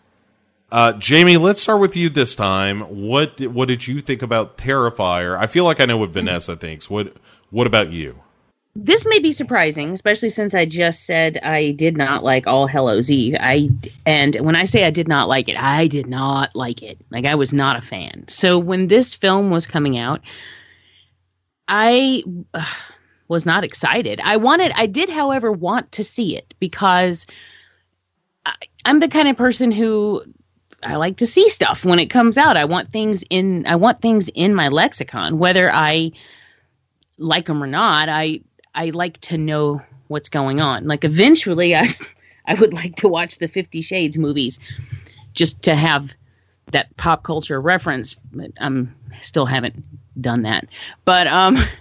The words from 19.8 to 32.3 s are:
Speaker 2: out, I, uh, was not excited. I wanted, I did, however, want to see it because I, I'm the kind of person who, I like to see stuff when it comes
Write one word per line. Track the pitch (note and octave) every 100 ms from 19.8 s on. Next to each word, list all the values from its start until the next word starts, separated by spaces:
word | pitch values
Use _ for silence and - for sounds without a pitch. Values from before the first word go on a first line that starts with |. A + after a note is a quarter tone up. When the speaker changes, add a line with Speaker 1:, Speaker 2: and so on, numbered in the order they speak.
| C#3+ B2
Speaker 2:
out, | A#2+ D3+ - - - - - _ _ _ _ _ _ _ _ _ -
I, | G3+ A3+ B3 C4+ C4 - F3 -
uh, | E3 D#3 - - - _ _ -
was | E3+
not | E3 F3+
excited. | F3 - C3 F#3 D#3 -
I | F3 G#3+
wanted, | A#3 E4 F4
I | - A3+
did, | G#3+ F#4
however, | D#4 C#4 C4+ A3+
want | G3 F3 A#3+ A#3+
to | -
see | G#3 - G3+ -
it | - -
because | F#3 - G3 F3+ F#3 E3+ - - - - _ _ _ _ _ _ _ _ -
I, | - - _
I'm | B3 D4
the | D4+
kind | D#4 C#4+
of | B3+
person | B3 A3+ B3
who, | G#3 A3+ G#3+ G#3 G3 - _ _ _ _ _
I | G#2+ D3
like | E3+ F#3+
to | A#3+
see | - G#4
stuff | - G#2+ -
when | F3+ F3
it | D#3
comes | B3+ A#3